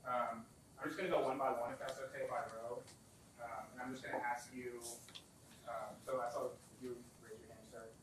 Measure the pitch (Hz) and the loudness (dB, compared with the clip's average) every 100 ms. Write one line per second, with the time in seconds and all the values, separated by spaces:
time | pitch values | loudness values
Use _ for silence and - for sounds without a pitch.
0 | - - - 113 113 - - - 147 - | 4 6 6 2 -4 -14 -16 -2 -2 2
1 | 185 151 131 139 131 120 117 135 - 139 | 6 8 6 6 6 6 2 0 -2 -2
2 | 131 135 131 120 117 117 120 123 - - | -4 -2 2 2 0 -2 -2 -4 -6 -14
3 | - - - - 117 - - 123 127 131 | -18 -18 -18 -8 -6 -4 -6 -4 -4 -2
4 | - - 107 117 - 127 123 120 117 117 | 0 2 2 0 -2 -4 -4 -4 -4 -6
5 | - - - - - - - 113 107 - | -10 -14 -14 -18 -18 -12 -4 -4 -4 -6
6 | - - - 101 - - - - 123 120 | 2 2 4 2 0 -2 -12 -8 -4 -4
7 | - - - - - - - 95 113 110 | -6 -16 -14 -12 -12 -14 -12 -10 -10 -12